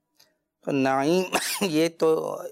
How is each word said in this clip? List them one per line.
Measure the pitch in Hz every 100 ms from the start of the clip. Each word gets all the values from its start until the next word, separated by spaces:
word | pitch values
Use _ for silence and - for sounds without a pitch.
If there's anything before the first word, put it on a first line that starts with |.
| _ _ _ _ _ _
تو | -
نعیم، | 139 135 135 147 185 185 -
<coughs> | - -
یہ | 196 151 165 165
تو | 160 160 101 95 180